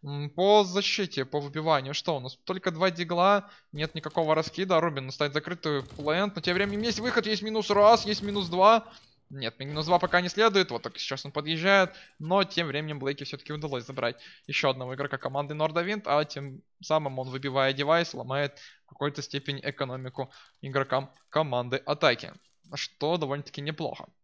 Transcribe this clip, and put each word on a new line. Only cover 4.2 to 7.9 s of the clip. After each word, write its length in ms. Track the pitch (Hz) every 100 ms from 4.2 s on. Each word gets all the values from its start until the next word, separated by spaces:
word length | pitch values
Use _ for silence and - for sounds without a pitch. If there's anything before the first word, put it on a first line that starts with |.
| 156 156
раскида. 440 | 160 - 190 170
Рубин 300 | 165 139 131
ставит 220 | - 147
закрытую 500 | 143 160 175 160 143
плент, 520 | 131 - 147 160 202 196
но 60 |
тем 120 | 180 180
временем 260 | 202 202
есть 160 | 233 226
выход, 260 | 240 240 202
есть 160 | 214
минус 280 | 214 214 -
раз, 340 | 202 208